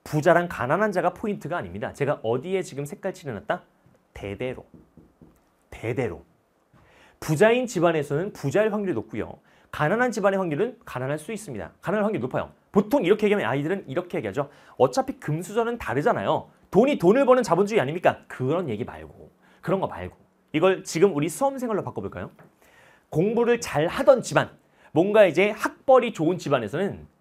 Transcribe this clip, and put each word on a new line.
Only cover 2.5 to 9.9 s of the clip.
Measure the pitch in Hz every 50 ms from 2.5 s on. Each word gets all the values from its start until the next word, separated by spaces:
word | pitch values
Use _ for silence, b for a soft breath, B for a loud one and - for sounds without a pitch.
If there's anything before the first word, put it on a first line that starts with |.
| 190 190 175
지금 | - - 131 143
색깔 | 143 - - - 196 180
칠해놨다? | - - 143 117 98 - - 175 180 - _ _ _ _ _ _ _ _ _ _
대대로. | - - 101 101 95 123 127 123 - - _ - - - _ _ - - _ _ _ - - _ _ _ _ _ _ _ _
대대로. | - - - 113 107 101 127 104 85 76 - _ _ _ _ _ _ _ _ _ b b b b b b b b b b
부자인 | - - 156 147 208 220 233 247 254
집안에서는 | 233 - 180 156 175 165 156 143 147 143 147 180 208 -
부자일 | - - 143 120 190 214 220
확률이 | 196 214 202 185 160
높고요. | 113 - - - 110 90 85 - - b b b b b b
가난한 | - - 151 151